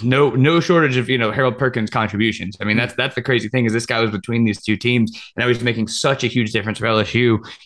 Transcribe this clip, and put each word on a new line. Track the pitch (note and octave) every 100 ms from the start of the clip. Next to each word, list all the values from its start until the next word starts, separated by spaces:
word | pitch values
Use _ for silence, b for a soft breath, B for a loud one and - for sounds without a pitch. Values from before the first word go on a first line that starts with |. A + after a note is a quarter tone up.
no, | A#2+ C3 C#3+
no | C3 C#3+ E3+
shortage | E3+ E3+ D3+ B2+
of, | A#2+
you | C3
know, | A2
Harold | G#2+ C3 A2+
Perkins | C3 A#2+ G#2+
contributions. | B2 G#2+ G2+ A2 G#2+ F#2+ -
I |
mean, | G#2 A2
that's, | A#2+
that's | - C3+
the | B2
crazy | A2+ A#2+ A2
thing | B2+
is | A#2
this | A2+ A#2
guy | A#2+
was | A2+
between | G2+ - A#2
these | A2+ G2
two | - G#2
teams, | B2 A#2+ A2+
and | - - -
now | B2
he's | A#2
making | A#2+ A#2 G#2+
such | - C#3+ C#3
a | A#2
huge | B2 G#2+
difference | A2 G#2 G#2
for | A2+
L | A2
S | G#2
U, | A#2+ A#2+ A2 B B